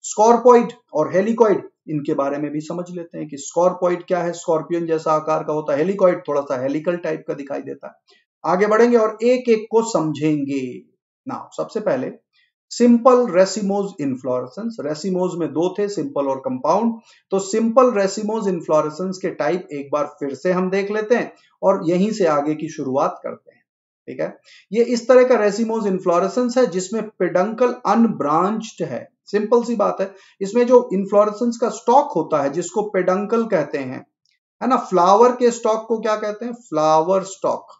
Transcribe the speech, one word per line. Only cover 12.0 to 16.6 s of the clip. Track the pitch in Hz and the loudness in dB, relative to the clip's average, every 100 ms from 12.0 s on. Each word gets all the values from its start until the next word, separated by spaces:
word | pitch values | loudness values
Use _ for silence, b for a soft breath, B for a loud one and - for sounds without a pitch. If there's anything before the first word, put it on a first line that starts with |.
| 151 226 _ _ _ _ _ | -4 -10 _ _ _ _ _
simple | - 240 233 233 247 240 | 2 6 8 6 6 4
racimose | 170 185 220 196 202 196 - | 4 2 2 -2 -2 -4 -6
inflorescence। | 143 123 135 127 127 - 233 226 | -6 -4 -4 -4 -6 -8 -10 -8
Racimose | 139 156 196 180 180 | -8 -6 -4 -2 -2
में | 170 151 | -2 -4
दो | 135 180 180 | -2 -4 -2
थे, | 202 | -6
simple | 202 143 143 139 | -4 -6 -4 -4
और | 131 | -4
compound। | 131 127 | -6 -4